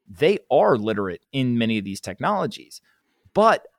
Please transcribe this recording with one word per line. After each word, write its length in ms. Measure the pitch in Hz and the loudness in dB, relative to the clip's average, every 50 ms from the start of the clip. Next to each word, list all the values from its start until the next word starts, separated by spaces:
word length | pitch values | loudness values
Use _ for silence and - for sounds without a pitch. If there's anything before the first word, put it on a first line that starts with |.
| _ - | _ -14
they 320 | 95 87 147 175 208 - _ - | -6 0 2 2 2 0 _ 0
are 280 | 127 151 202 208 143 110 | 2 2 4 4 2 0
literate 480 | 104 110 107 101 101 92 87 - _ _ - | 0 -2 -2 -2 -4 -6 -6 -10 _ _ -4
in 240 | 135 127 127 120 120 | -4 -2 0 0 0
many 200 | 113 113 110 107 | 0 0 -2 -2
of 60 | 98 | -4
these 140 | 98 95 - | -6 -10 -10
technologies. 800 | - 98 92 - 131 190 214 190 - 226 - - 62 - - - _ _ _ _ _ _ _ _ _ _ - | -10 -12 -10 -6 -4 -4 -4 -4 -4 -6 -8 -12 -20 -20 -20 -20 _ _ _ _ _ _ _ _ _ _ 0
But 340 | 190 220 226 175 - - - _ | 2 4 4 4 2 -2 -8 _